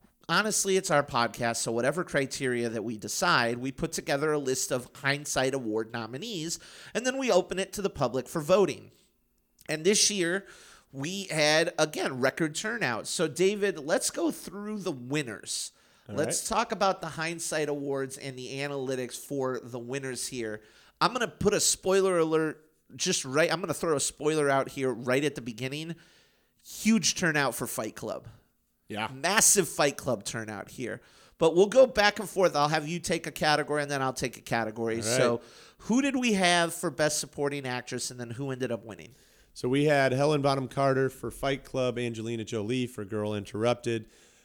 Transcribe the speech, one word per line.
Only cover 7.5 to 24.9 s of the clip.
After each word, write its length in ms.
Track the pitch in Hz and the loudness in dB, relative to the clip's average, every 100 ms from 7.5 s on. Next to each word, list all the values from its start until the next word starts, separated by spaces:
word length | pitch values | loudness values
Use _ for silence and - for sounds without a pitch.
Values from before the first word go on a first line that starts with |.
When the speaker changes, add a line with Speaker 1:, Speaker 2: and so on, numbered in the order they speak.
| 180 | -2
Speaker 1:
it 120 | 196 | -6
to 80 | - | -4
the 80 | 196 | -4
public 360 | - 127 127 - | 0 -2 0 -4
for 120 | 165 | -4
voting. 480 | 147 190 175 113 104 _ _ _ _ _ _ _ - | 4 4 4 0 -12 _ _ _ _ _ _ _ -6
And 160 | 156 | 0
this 260 | 170 214 - | 2 4 4
year, 340 | 208 170 190 190 - - - _ | 2 0 -2 -6 -18 -20 -20 _
we 320 | 135 147 196 | -10 -8 -6
had, 480 | 190 156 151 156 170 - | -4 2 4 4 2 0
again, 420 | 156 151 247 131 | -2 -2 -4 0
record 340 | 131 - 160 | 0 0 -2
turnout. 520 | 151 220 233 147 110 - | -2 -6 -2 -2 -2 -4
So, 180 | - 160 | -2 -2
David, 520 | 143 190 208 202 160 | 2 2 2 -2 -2
let's 300 | 139 208 - | 0 0 0
go 200 | - 330 | -2 -2
through 480 | - - 190 208 214 | -4 -8 -10 -8 -6
the 140 | 180 | -6
winners. 800 | 135 123 151 127 95 - - - - _ _ - | -6 -4 -4 -4 -8 -8 -8 -8 -14 _ _ -8
Speaker 2:
All 60 | |
Speaker 1:
Let's 340 | 135 156 - - | -4 -2 -2 -2
Speaker 2:
right. 60 | 202 | 0
Speaker 1:
talk 140 | 233 | 0
about 280 | 196 196 185 | 0 0 0
the 80 | 165 | -6
Hindsight 600 | 143 160 170 - 156 147 | -6 -6 -6 -4 -2 -2
Awards 480 | 147 139 135 135 - | -2 -2 -4 -4 -8
and 220 | 135 127 | -10 -10
the 200 | 123 135 | -8 -6
analytics 580 | 143 143 131 127 123 - | -6 -4 -4 -4 -4 -8
for 420 | - 143 131 127 | -6 -4 -2 -4
the 160 | 120 123 | -8 -10
winners 500 | 120 139 131 120 - | -8 -6 -6 -6 -6
here. 320 | 131 110 107 - - - - | -6 -6 -8 -12 -20 -14 0
I'm 120 | 175 | 0
gonna 140 | 247 226 | 2 -4
put 260 | - 196 | 0 2
a 60 | 190 | 4
spoiler 580 | - - 190 196 190 175 | 2 0 2 4 4 4
alert 460 | 160 160 156 - _ _ _ | 4 2 0 -4 _ _ _
just 300 | 131 185 175 | -4 -2 -2
right, 280 | 135 139 160 | 0 2 2
I'm 80 | 165 | 2
gonna 140 | 190 | -2
throw 220 | - 170 143 | -2 0 0
a 40 | |
spoiler 480 | - - 147 156 143 | 0 -2 0 2 4
out 200 | 135 127 | 2 0
here 240 | - 131 | -2 -2